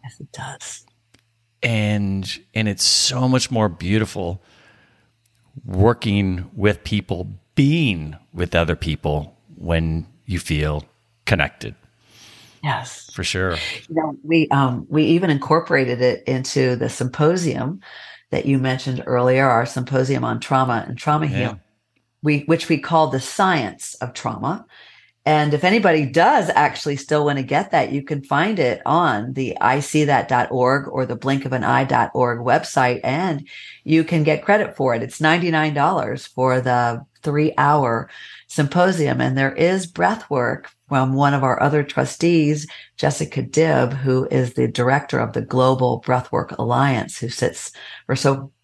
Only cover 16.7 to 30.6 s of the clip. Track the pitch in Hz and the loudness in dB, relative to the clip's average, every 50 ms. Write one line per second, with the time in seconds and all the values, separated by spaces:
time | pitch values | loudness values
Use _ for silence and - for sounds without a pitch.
16.7 | 123 120 113 120 - - 127 131 - - 151 156 180 185 170 151 - 123 120 135 | 0 -2 -4 -6 -4 -4 -6 -6 0 2 2 2 2 2 -2 -2 -2 -2 -4 -4
17.7 | 180 190 - - - - - - - - _ _ - 139 - 139 139 131 131 131 | -6 -8 -14 -20 -20 -20 -20 -20 -20 -20 _ _ -4 -2 0 2 2 2 2 0
18.7 | 127 127 - 139 127 127 123 135 127 123 123 127 127 131 135 131 120 113 120 120 | -2 -2 -4 -4 -6 -4 -2 0 0 2 4 4 4 4 4 4 4 4 2 0
19.7 | - 131 127 - 139 131 131 131 139 127 120 117 117 120 - - 135 131 131 127 | -4 -6 -4 0 0 0 2 2 0 0 0 -2 -4 -6 -2 0 2 2 2 2
20.7 | 117 110 - - 120 123 - 151 151 156 156 143 - - 123 120 104 92 _ _ | 0 -2 -2 -6 -10 -6 -2 0 0 0 0 -2 -2 -2 -2 -4 -6 -10 _ _
21.7 | _ _ _ _ _ _ _ _ _ _ - 151 147 143 143 - 165 165 - - | _ _ _ _ _ _ _ _ _ _ 0 0 0 0 2 0 0 0 2 -2
22.7 | 165 - - - 170 160 160 139 131 131 - - - - 196 190 175 151 117 95 | -2 -2 0 2 2 4 4 4 0 -4 -4 -4 -2 0 2 2 2 0 -2 -4
23.7 | - - - - - - 123 120 - - - 120 110 101 104 135 185 226 - _ | -8 -10 -14 -16 -10 -10 -10 -10 -10 -8 -8 -8 -6 -4 -4 -6 -6 -6 -10 _
24.7 | - - - - - - _ _ _ _ _ - 156 151 151 147 147 143 156 180 | -20 -20 -20 -20 -20 -20 _ _ _ _ _ 2 2 2 2 2 0 2 2 2
25.7 | 202 233 196 185 160 156 147 123 - 165 170 240 302 247 180 156 - - 147 139 | 2 4 4 4 4 2 0 0 2 4 4 6 4 4 2 2 2 2 2 2
26.7 | - - - 151 143 135 - - 151 151 147 147 143 135 131 120 139 156 196 - | 0 -4 -6 -6 -6 -6 -4 0 0 2 2 2 0 -2 -2 -2 -2 -2 0 0
27.7 | - 151 135 - 135 143 139 - 151 139 135 - 139 143 170 208 220 185 139 123 | 0 0 0 0 -2 -6 -4 -4 -6 -8 -4 -2 0 0 0 0 0 0 0 0
28.7 | 107 - - - 143 170 175 147 110 104 110 127 131 135 131 117 - - - 117 | 0 -2 -2 0 2 2 2 2 0 -2 -4 -6 -4 -4 -4 -4 -2 0 2 2
29.7 | 131 147 139 - - 156 151 143 143 120 - - 127 120 120 - 127 127 | 2 2 -2 0 2 2 4 4 2 2 2 2 0 0 0 0 0 0